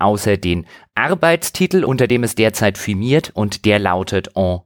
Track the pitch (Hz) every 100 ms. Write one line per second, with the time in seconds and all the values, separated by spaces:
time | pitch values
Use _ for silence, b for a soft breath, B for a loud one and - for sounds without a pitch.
0 | 101 104 110 98 92 87 80 B B -
1 | 139 175 165 170 - - 185 185 131 131
2 | 123 123 117 - 110 - 104 98 - 98
3 | 113 147 - - 107 - 107 104 98 90
4 | 92 98 - - 92 90